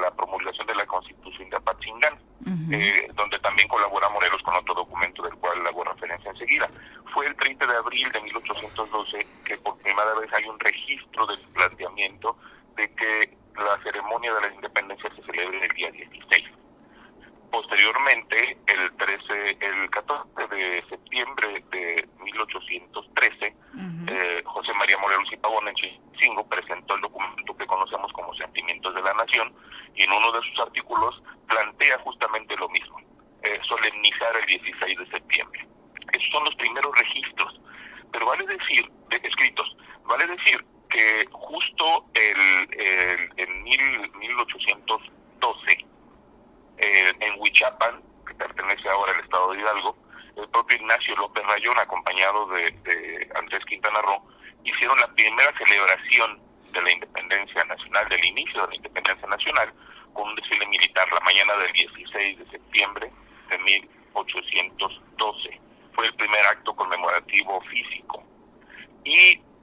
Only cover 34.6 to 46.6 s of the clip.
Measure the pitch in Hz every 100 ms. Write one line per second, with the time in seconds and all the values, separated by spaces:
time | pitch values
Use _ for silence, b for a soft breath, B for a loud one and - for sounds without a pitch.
34.6 | - - 95 92 90 90 - 76 - -
35.6 | - _ _ - - - - 147 151 -
36.6 | 127 131 143 131 117 131 - - - -
37.6 | B B B B - - 117 147 381 381
38.6 | - 123 - - - 123 - - 123 -
39.6 | - - B B - - 170 175 - 220
40.6 | - - _ - 110 110 107 - - -
41.6 | - - 160 165 - 117 107 98 98 92
42.6 | 87 - 98 92 90 90 87 - 92 92
43.6 | 117 131 135 123 95 98 113 123 120 -
44.6 | - 98 - 110 - - - - 120 104
45.6 | - - - _ - - - - - -